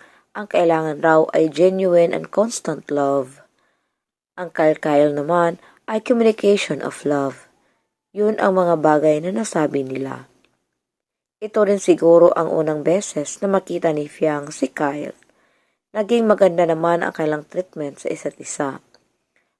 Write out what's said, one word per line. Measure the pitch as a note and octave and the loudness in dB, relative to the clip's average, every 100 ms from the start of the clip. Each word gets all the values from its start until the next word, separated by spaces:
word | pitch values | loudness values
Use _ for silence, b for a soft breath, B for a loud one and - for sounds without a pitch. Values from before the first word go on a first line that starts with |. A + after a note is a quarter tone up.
| b b _ - | b b _ -14
ang | G#3 | -4
kailangan | - E3+ D#3+ D#3+ D3 | 2 2 2 -2 0
raw | E3 D#3+ D#3+ | 2 4 4
ay | - D#3+ | 2 0
genuine | C#3+ F3+ F#3+ F#3+ E3+ E3+ | 2 2 2 2 2 2
and | D#3+ D#3 | -2 -4
constant | - A3+ - - C#3+ - | -2 -2 -4 -8 -10 -6
love. | C#3+ C#3 C#3 C3 C3+ _ _ _ _ _ _ _ _ _ - | -2 0 0 -4 -10 _ _ _ _ _ _ _ _ _ -14
Ang | F3 | -8
Kyle | - D#3 D#3 | 0 2 2
Kyle | D#3 D3 D3 | 0 2 2
naman | D3 D3 F3 E3+ F3 b b - | 0 0 2 2 -2 b b -8
ay | A3 - | -6 -2
communication | A#3 A3+ A3 G3+ G3+ - C#3+ C3 | 2 2 2 2 2 0 -6 -8
of | - | -6
love. | C#3+ C#3+ C3+ C3 - _ _ _ _ _ _ | -4 -2 -4 -8 -16 _ _ _ _ _ _
Yun | G3 G#3 A3 | -4 -2 0
ang | G#3 F#3 | 0 2
mga | F3 D#3+ | 2 2
bagay | D#3 D3+ D3+ D3+ E3+ | 4 4 4 0 -2
na | |
nasabi | G#3 A3 E3+ D3+ D3 | -6 -4 -2 -2 -2
nila. | C3 C3 C3+ B2+ B2+ _ _ _ _ _ _ _ _ _ _ _ | -6 -8 -10 -12 -18 _ _ _ _ _ _ _ _ _ _ _
Ito | G#3+ A3 G3+ | -6 0 2
rin | G3+ | 2
siguro | - E3 E3 E3+ E3+ | 2 4 6 8 8
ang | - D#3+ | 4 0
unang | E3 D#3 D3+ D3 | -2 -2 -2 0
beses | F#3 G3+ - C#3+ - | 0 -2 -8 -8 -6
na | G3+ | -2
makita | G3 - F3 E3+ | -2 -2 -4 -2
ni | D3+ D3 | -4 -6
Fiang | - D#3 D3 D3 | -4 -2 -2 -6
si | - C4+ | -8 -8
Kyle. | - D3 D3 - - _ _ _ _ _ _ _ | -4 -6 -6 -10 -16 _ _ _ _ _ _ _
Naging | G#3+ G#3 A#3+ A3+ | -8 -2 0 2
maganda | G#3 F#3+ E3+ E3 | 4 4 4 0
naman | D#3+ E3+ E3+ | 0 0 0
ang | F3+ G3 | -2 -4
kailang | D#3 D3+ D3+ | -4 -4 -6
treatment | F3 F#3 E3 C#3+ C#3 | -10 -10 -10 -12 -10
sa | - | -8
isa't | D#3 D3 - | -8 -8 -12
isa. | - - C#3 C#3 _ _ _ _ _ _ _ | -12 -8 -8 -8 _ _ _ _ _ _ _